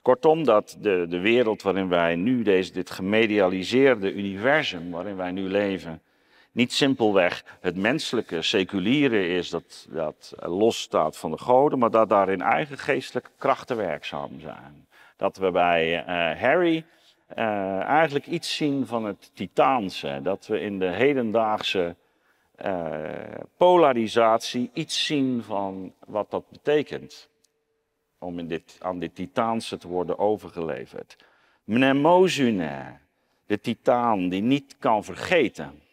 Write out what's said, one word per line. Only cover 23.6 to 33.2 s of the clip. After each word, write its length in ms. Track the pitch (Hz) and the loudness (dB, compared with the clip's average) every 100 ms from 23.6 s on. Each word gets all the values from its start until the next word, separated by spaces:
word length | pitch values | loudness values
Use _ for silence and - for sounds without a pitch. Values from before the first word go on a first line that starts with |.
| 180 180 151 120 110 117 113 113 - 123 123 | 6 8 6 4 0 4 4 4 0 -6 -4
iets 320 | - 151 - | -6 -6 -4
zien 380 | - 151 131 123 | -2 0 0 -2
van 500 | 104 101 98 95 92 _ | -4 -4 -4 -8 -14 _
wat 260 | - 107 101 | -8 -6 -4
dat 180 | 92 - | -6 -8
betekent 800 | - - 151 - 71 73 - - _ _ _ _ _ _ _ _ _ | -8 0 0 0 -10 -14 -20 -20 _ _ _ _ _ _ _ _ _
om 200 | 90 87 | -10 -10
in 80 | 82 | -8
dit, 300 | 82 _ - | -8 _ -10
aan 200 | 92 90 | -6 -6
dit 160 | 82 | -8
titaanse 640 | - 90 - 113 113 - 92 | -8 -6 -2 0 -2 -6 -12
te 100 | 87 | -6
worden 320 | 90 82 - | -4 -2 0
overgeleverd. 960 | 101 107 87 85 80 64 - - - - _ _ _ _ | 0 -2 -6 -8 -6 -8 -10 -16 -18 -20 _ _ _ _
Mnemosyne, 1300 | - 113 135 139 151 180 190 139 123 101 78 69 65 - _ _ | -4 2 4 4 6 6 6 4 2 2 -4 -8 -14 -18 _ _